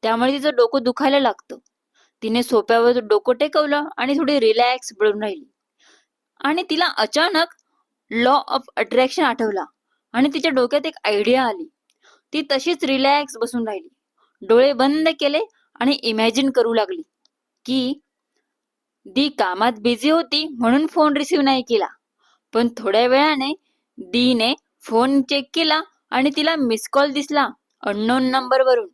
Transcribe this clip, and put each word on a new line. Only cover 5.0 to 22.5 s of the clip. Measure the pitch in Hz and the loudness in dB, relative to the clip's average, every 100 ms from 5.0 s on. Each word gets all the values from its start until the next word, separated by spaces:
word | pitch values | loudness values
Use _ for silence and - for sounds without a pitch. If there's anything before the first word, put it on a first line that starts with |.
बनून | 214 208 | 0 0
राहिली. | 214 180 135 _ _ _ _ _ _ _ _ _ | -4 -8 -14 _ _ _ _ _ _ _ _ _
आणि | 277 320 370 | -4 -4 -4
तिला | 311 349 | -4 -4
अचानक | - 214 294 339 339 339 _ _ _ _ _ _ | -2 -2 0 0 0 -4 _ _ _ _ _ _
law | 220 247 277 - 269 | 0 2 2 0 -6
of | - - | -6 -6
attraction | 226 240 262 311 | -2 0 0 0
आठवला | 294 233 226 196 156 _ _ _ _ | -2 0 -2 -4 -8 _ _ _ _
आणि | 233 277 | 0 0
तिच्या | 302 320 | 2 0
डोक्यात | 262 240 294 311 | 0 0 0 -2
एक | - | -6
आयडिया | 208 208 208 254 | -2 0 2 2
आली. | 247 196 160 _ _ _ _ _ _ | 0 -4 -12 _ _ _ _ _ _
ती | 302 285 | -8 -2
तशीच | 269 320 349 | -2 -2 -2
रिलॅक्स | 262 269 269 285 285 226 | 0 0 2 2 -2 -6
बसून | 233 240 226 | -6 -4 -6
राहिली. | 196 165 _ _ _ _ _ 190 | -8 -12 _ _ _ _ _ 0
डोळे | 226 269 | 4 4
बंद | 262 269 302 320 320 | 2 0 2 0 0
केले | 285 294 427 _ _ | -2 -2 -4 _ _
आणि | _ 240 | _ -2
इमॅजिन | 285 - 220 226 226 269 | 0 -2 0 0 2 0
करू | 254 233 | 2 2
लागली | 226 202 180 156 _ _ _ _ _ | 0 -2 -6 -12 _ _ _ _ _
की | - 262 254 294 _ _ _ _ _ _ _ _ _ _ | -4 -2 -2 -6 _ _ _ _ _ _ _ _ _ _
दी | 196 208 285 | -6 -2 -2
कामात | - 196 180 226 | -2 -4 0 -2
बिझी | 220 220 240 277 | 0 -2 0 2
होती | 320 330 294 311 | 0 0 -6 -6
म्हणून | 254 233 262 320 | -4 0 2 0
फोन | - 302 285 | 0 0 0
रिसीव्ह | 285 339 | -2 0
नाही | 269 262 | 0 0
केला. | 254 226 180 - _ _ _ _ _ | 0 -2 -2 -8 _ _ _ _ _